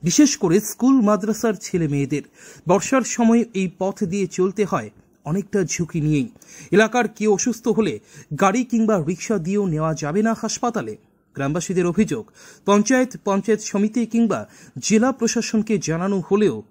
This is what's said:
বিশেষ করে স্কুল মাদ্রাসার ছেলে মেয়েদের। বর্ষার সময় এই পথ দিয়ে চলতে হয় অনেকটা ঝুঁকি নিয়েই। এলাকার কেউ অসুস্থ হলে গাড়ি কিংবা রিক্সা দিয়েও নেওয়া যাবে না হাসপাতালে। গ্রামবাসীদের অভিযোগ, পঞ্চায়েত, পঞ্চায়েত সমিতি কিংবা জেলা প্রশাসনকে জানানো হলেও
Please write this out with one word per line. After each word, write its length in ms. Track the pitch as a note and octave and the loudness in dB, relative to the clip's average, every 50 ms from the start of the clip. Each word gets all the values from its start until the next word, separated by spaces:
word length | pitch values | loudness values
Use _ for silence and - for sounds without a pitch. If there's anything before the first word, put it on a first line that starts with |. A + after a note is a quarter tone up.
| - | -2
বিশেষ 280 | E3+ - - D4+ C#4 - - | 0 4 4 4 4 4 0
করে 200 | - F3+ E3 G#3 G#3+ - | 0 2 2 2 0 0
স্কুল 260 | - _ A#3 B3+ C4+ C4+ | -6 _ 2 4 4 4
মাদ্রাসার 540 | A3 G3+ G#3+ G3+ G3+ G#3 A3 G#3+ - A3+ G#3+ F3+ | 4 4 2 2 0 -4 -4 -2 -2 -2 -2 -2
ছেলে 260 | - - - F3+ E3 D3+ | -8 -6 -4 -2 -2 0
মেয়েদের। 360 | C#3+ C#3+ C#3 B2+ D3 C#3+ - - _ _ - - - - - D#3 | 0 -2 -2 -2 -4 -6 -6 -10 _ _ -20 -20 -20 -16 0 2
বর্ষার 380 | F#3 G3 - - - C4 A#3 - - | 2 2 2 2 0 0 0 -2 -2
সময় 260 | - A#3+ A3+ A#3 A#3 A3 A3+ - | 2 4 4 4 4 2 0 -2
এই 140 | G3 F#3+ F3+ - _ | -4 -4 -4 -4 _
পথ 200 | F#3 F#3+ G3 - G#3+ | -4 -4 -2 -4 -4
দিয়ে 220 | F3 E3+ G3+ G3 F#3 | -4 -2 -2 -4 -4
চলতে 380 | - - F3+ G3+ F#3 - G#3 | -2 0 -2 0 0 -2 -2
হয় 260 | F3 - D3+ A2 G#2 _ _ _ _ _ _ _ | -2 -2 -6 -6 -8 _ _ _ _ _ _ _
অনেকটা 340 | C#3+ D#3 G3 G3 - - G3+ F#3+ | -4 -4 -4 -4 -2 -2 -2 -2
ঝুঁকি 360 | - - - F3 D#3 - E3+ | -2 -4 -6 -6 -6 -4 -4
নিয়েই। 280 | D3 D3+ D3+ D3 C3 A2 - - - _ - - - - | 0 0 0 0 0 -2 -8 -18 -20 _ -20 -20 -8 0
এলাকার 340 | - G3+ A3 G#3+ A3 B3 A#3 - - - | 2 2 2 2 2 0 -2 -2 -2 -2
কেউ 120 | G#3 G#3+ G#3 | 0 0 2
অসুস্থ 320 | F#3+ - B3+ A3 - _ B3 G#3+ F#3 | 2 0 -4 -4 -4 _ -2 0 0
হলে 160 | A3 F3 A2+ G#2 _ _ - D3 - _ D3+ C#3+ | 0 -2 -2 -6 _ _ -20 -20 -14 _ -4 0
গাড়ি 200 | G3 G3 G3 B3 B3 B3 | 0 2 2 2 -2 0
কিংবা 240 | - A3+ A3+ G#3+ A3 F#3+ | 0 0 2 2 2 0
রিক্সা 360 | D3+ C#3+ F#3 - - - A3+ G3+ D#3 | 0 -2 -6 -6 -4 -4 -2 -2 -2
দিয়েও 200 | E3+ G3 G#3 G3+ F#3+ D#3 | -2 -2 -2 0 0 -2
নেওয়া 180 | D3+ D#3 D#3+ D#3+ | -2 -2 -2 -2
যাবে 280 | - D#3 C#3+ D3+ G3+ A3 A3+ | -4 -6 -4 -2 0 0 0
না 60 | A3+ A3 | 0 -2
হাসপাতালে। 520 | - A3 - - - A#3+ - G#3+ C3+ G#2+ G#2+ - _ _ _ _ _ _ _ | -4 -8 -6 -4 -4 -4 -2 -4 -6 -8 -12 -14 _ _ _ _ _ _ _
গ্রামবাসীদের 500 | - C#3 C3+ D3+ F3 E3+ - F#3+ F3+ F3+ F3 E3+ | -6 -4 -2 -2 -4 -4 -2 -2 0 0 0 2
অভিযোগ, 300 | F#3 G#3+ D#3+ D3 A#2 G#2 _ _ _ - - - - _ | 0 0 0 0 -8 -8 _ _ _ -20 -20 -20 -8 _
পঞ্চায়েত, 460 | - G3+ G#3 G#3 - C4 B3+ B3+ B3+ - - _ | 2 4 4 4 4 4 2 2 0 -4 -8 _
পঞ্চায়েত 360 | G3+ G3 G3+ G3 - G#3+ G#3+ G#3+ - | -2 -2 -2 2 0 0 0 -2 -4
সমিতি 300 | - G3+ G3+ G#3+ G#3+ B3 A#3 | -2 -2 -2 0 0 -2 -4
কিংবা 340 | A3 - A3+ A#3 A3 F#3 A#2 G#2 - - - - - _ C3 - | 0 0 0 2 2 0 -2 -6 -10 -16 -20 -20 -18 _ -10 -2
জেলা 240 | - G3+ A3 A3+ C4 | 2 4 4 4 2
প্রশাসনকে 640 | C4 - A#3 A3+ - A#3 A3 - - A3 G#3 - A3 F#3+ - - | 0 0 -2 -2 0 -2 -4 -2 -2 -2 0 0 -2 -2 -2 -4
জানানো 300 | D#3 E3 F3+ G3 G3+ F#3+ D#3+ | -4 -4 -2 -2 -2 -2 -2
হলেও 300 | - F#3+ G3+ G#3+ F#3 A#2+ G#2+ G2+ _ | 0 2 2 2 2 0 -2 -10 _